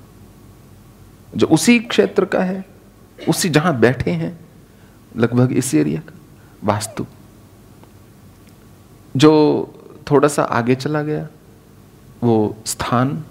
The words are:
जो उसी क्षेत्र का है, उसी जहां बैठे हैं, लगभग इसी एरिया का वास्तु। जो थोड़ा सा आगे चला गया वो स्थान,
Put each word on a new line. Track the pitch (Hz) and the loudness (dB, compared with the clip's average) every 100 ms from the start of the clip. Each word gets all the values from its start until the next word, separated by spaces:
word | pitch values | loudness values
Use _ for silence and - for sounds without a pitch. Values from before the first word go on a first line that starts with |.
| - - - - - - - - - - - - - 107 | -20 -20 -20 -20 -20 -20 -20 -20 -20 -20 -20 -20 -12 -4
जो | 110 | 0
उसी | 160 - 240 | 2 4 2
क्षेत्र | 220 - 196 - | 2 0 0 0
का | 185 - | -2 -2
है, | 185 190 190 - - - - - - | -2 -4 -10 -18 -20 -20 -20 -10 -4
उसी | 160 190 | -2 0
जहां | 147 170 131 | 2 2 2
बैठे | 113 - - | 2 2 -2
हैं, | 170 165 - - - - - - - - - | -4 -6 -10 -20 -20 -20 -20 -20 -20 -12 -2
लगभग | 117 120 127 | 0 2 2
इसी | - 131 151 | 2 0 0
एरिया | 147 156 | 0 -4
का | - - - - - - | -8 -20 -20 -20 -20 -8
वास्तु। | 98 104 - - - - - - - - - - - - - - - - - - - - - - - 131 | -2 -2 -4 -10 -12 -14 -20 -20 -20 -20 -20 -20 -20 -20 -20 -20 -20 -20 -20 -20 -20 -20 -20 -20 -8 4
जो | 151 156 151 139 - - - - - | 6 6 4 0 -4 -12 -20 -14 0
थोड़ा | 147 - | 2 2
सा | 147 | 0
आगे | 147 120 117 | -2 0 0
चला | 131 147 151 | 0 -2 -4
गया | 151 151 156 - - - - - - - - - | -4 -6 -8 -14 -20 -20 -20 -20 -20 -20 -20 -4
वो | 120 110 104 - - | 0 2 0 -4 -10
स्थान, | - - 117 131 160 - | -8 -2 -2 -2 -4 -10